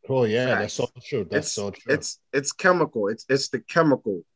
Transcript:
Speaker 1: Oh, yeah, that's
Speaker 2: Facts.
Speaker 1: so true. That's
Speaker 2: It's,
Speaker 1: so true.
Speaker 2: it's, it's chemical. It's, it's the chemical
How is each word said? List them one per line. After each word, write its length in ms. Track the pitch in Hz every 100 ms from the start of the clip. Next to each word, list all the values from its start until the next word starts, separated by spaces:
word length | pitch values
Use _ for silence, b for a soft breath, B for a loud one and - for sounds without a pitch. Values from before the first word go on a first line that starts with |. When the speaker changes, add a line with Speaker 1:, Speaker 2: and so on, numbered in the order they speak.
| -
Speaker 1:
Oh, 160 | 131
yeah, 220 | 113 113 127 117
that's 160 | 104 -
Speaker 2:
Facts. 160 | 123
Speaker 1:
so 60 | -
true. 240 | - 127 85
That's 160 | 143 151
Speaker 2:
It's, 60 |
Speaker 1:
so 160 | - 202
true. 240 | - -
Speaker 2:
it's, 260 | 151 - - _
it's 200 | 139 139
chemical. 560 | - 185 180 151 120 101
It's, 180 | 113 -
it's 200 | 135 -
the 120 | 120
chemical 640 | - 170 160 131 113 92 -